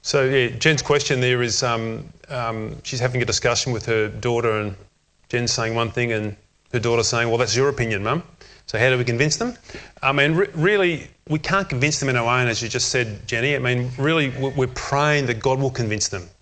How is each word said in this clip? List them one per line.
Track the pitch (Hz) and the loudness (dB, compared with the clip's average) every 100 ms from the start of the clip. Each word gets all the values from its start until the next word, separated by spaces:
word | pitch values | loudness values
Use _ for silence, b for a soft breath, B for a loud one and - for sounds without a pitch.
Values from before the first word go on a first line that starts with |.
| - | 0
So, | 143 | 2
yeah, | 131 135 120 | 4 2 2
Jen's | 120 156 147 | 2 2 2
question | - 147 - 131 | 2 2 2 0
there | 127 123 | 2 2
is, | 120 113 | 0 0
um, | 123 117 113 113 - - - | 0 -2 -4 -8 -12 -20 -10
um, | 131 117 110 110 - | -6 -6 -6 -8 -10
she's | - 120 | -8 -2
having | 127 123 | -2 0
a | 120 | 0
discussion | 110 123 117 - | 0 0 0 0
with | 113 | -2
her | - 110 107 | 0 0 0
daughter | 107 123 117 117 107 | -2 -2 0 2 0
and | 104 101 - _ _ _ _ | -2 -8 -18 _ _ _ _
Jen's | 120 120 | -4 -2
saying | - 113 | -2 -2
one | 117 113 | -2 -2
thing | 123 120 | -2 -2
and | 110 107 104 _ _ _ | -2 -4 -8 _ _ _
her | 120 | -2
daughter's | 117 117 110 | 0 2 2
saying, | 117 117 | 0 0
"Well, | 117 | 2
that's | 117 | 2
your | 117 139 | 2 2
opinion, | 139 117 104 | 0 -2 -2
Mum." | 104 151 - - B B | -2 -2 -4 -20 B B
So | - 110 | -8 2
how | 127 | 4
do | 127 | 4
we | |
convince | 123 117 151 - | 0 2 0 0
them? | 240 240 B B B B | -4 -6 B B B B
I | 135 | -2
mean, | 143 143 | 2 2
re-, | 160 202 | 2 0
really, | 156 170 208 180 160 - - - | 2 2 4 2 0 -8 -20 -4
we | 156 | -4
can't | - 190 190 | 0 0 0
convince | 127 147 151 | 0 0 0
them | 139 | 0
in | 123 | 2
our | 117 127 | 2 2
own, | 123 | 2
as | 110 | 0
you | 117 | -2
just | 123 - | -2 0
said, | 131 113 104 - | 0 -2 -6 -6
Jenny. | 117 135 | -2 0
I | 139 | 0
mean, | 123 123 123 127 | 0 0 -2 -2
really, | 139 165 135 | 2 2 0
w-, | 127 135 131 | -2 -4 0
we're | 127 | -2
praying | - - 139 151 147 131 | -2 -2 2 4 2 2
that | 113 | 0
God | 135 131 | 2 2
will | 139 | 0
convince | 123 113 104 - | 0 -2 -2 -2
them. | 95 87 - | -6 -10 -20